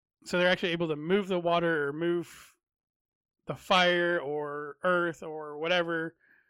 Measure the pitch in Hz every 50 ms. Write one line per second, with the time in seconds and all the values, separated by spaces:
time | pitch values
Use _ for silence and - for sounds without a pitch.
0 | _ _ _ _ _ - - 175 180 180 185 - - 175 165 170 175 160 151 147
1 | 151 165 190 208 196 185 190 175 170 170 165 175 170 165 165 151 143 143 143 151
2 | 165 170 175 175 165 - - - - - _ _ _ _ _ _ _ _ _ _
3 | _ _ _ _ _ _ _ _ _ - 147 - - - 202 185 180 180 180 175
4 | 175 175 175 170 135 143 147 151 147 147 143 147 147 143 143 - - 185 180 175
5 | 175 170 156 - - 160 156 156 151 151 147 147 160 165 180 180 170 165 170 160
6 | 160 165 - _ _ _ _ _ _ _